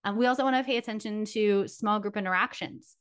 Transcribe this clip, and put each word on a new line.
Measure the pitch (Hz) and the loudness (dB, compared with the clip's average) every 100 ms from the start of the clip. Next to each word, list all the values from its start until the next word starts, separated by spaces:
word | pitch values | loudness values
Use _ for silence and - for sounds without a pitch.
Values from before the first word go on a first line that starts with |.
Um, | 202 208 | -2 2
we | |
also | 247 254 | 2 4
wanna | 269 254 | 2 2
pay | 262 240 | 2 -2
attention | 240 214 220 214 214 | -2 -8 -6 -4 -2
to | 220 208 196 - | 2 4 4 0
small | - 208 208 | -2 0 0
group | 202 208 | 0 -4
interactions. | 190 185 233 - - - - - | 0 0 0 -4 -12 -12 -20 -20